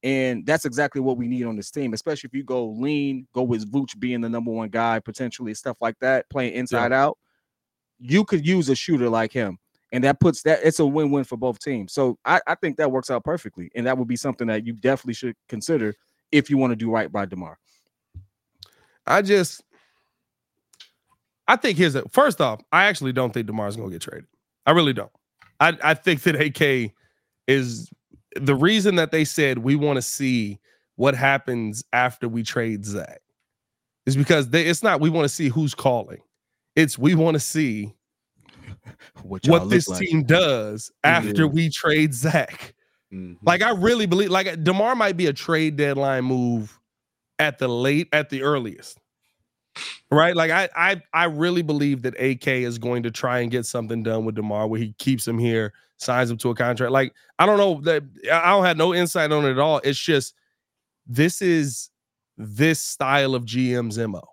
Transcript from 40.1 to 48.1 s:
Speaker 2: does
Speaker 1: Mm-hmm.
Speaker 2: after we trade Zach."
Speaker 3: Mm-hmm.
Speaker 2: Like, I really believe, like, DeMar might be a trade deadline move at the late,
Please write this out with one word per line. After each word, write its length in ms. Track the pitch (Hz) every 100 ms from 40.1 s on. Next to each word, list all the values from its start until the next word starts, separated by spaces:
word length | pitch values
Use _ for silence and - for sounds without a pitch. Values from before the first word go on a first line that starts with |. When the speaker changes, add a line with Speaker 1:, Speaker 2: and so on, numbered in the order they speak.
| 160
Speaker 2:
does 640 | 131 165 170 123 107 107 - _
Speaker 1:
Mm-hmm. 240 | 147 165 104
Speaker 2:
after 180 | 131 156
we 220 | 156 165
trade 440 | - 165 156 156
Zach." 600 | 123 156 147 113 - - _ _ _ _
Speaker 3:
Mm-hmm. 220 | 95 92 87 113
Speaker 2:
Like, 160 | 175
I 80 | 220
really 360 | 202 208 240 208
believe, 240 | 180 202
like, 340 | 190 190 160
DeMar 320 | 156 190 220 254
might 200 | 202 180
be 100 | 165
a 60 |
trade 440 | 135 - 160 160 143
deadline 480 | 143 139 139 131
move 520 | 127 127 123 117 107 _ _ _ _ _ _ -
at 200 | 151 -
the 100 | 127
late, 400 | 120 135 147 -